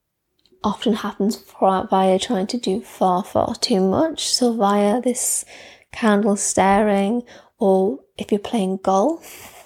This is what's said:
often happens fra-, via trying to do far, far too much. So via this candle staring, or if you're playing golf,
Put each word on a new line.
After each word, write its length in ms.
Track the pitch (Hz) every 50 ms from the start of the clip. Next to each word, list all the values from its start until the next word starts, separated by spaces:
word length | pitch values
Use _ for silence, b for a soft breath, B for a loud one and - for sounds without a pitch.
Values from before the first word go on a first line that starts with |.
| _ _ _ _ _ _ _ _ _ _ _ _ -
often 300 | 208 190 - - 240 220
happens 420 | 208 - 208 - - 202 208 233
fra-, 500 | - - - - - - 190 190 185 190 -
via 280 | 214 190 190 190 185 190
trying 280 | - - 247 190 185
to 100 | - -
do 240 | 240 - - 185 226
far, 440 | - - - - 214 190 180 180 208
far 320 | - - 220 - - 233
too 300 | - - - 240 185 185
much. 400 | 190 190 - 320 320 311 - -
So 280 | - - - 254 240 226
via 480 | 233 202 202 202 208 202 208 208 247 240
this 420 | 254 240 247 - - - - - B B B B B B B B B -
candle 440 | - - 214 208 202 214 208 202
staring, 880 | 202 - - - - 185 196 196 202 220 214 202 196 196 196 233 240 240 B B B B B B _
or 420 | 226 196 190 190 190 202 262 277 - _ _
if 160 | - 208 - 220
you're 60 | 202
playing 400 | 202 - - 226 190 190 190 190
golf, 760 | - 190 190 196 202 285 330 330 - - - - - - - - -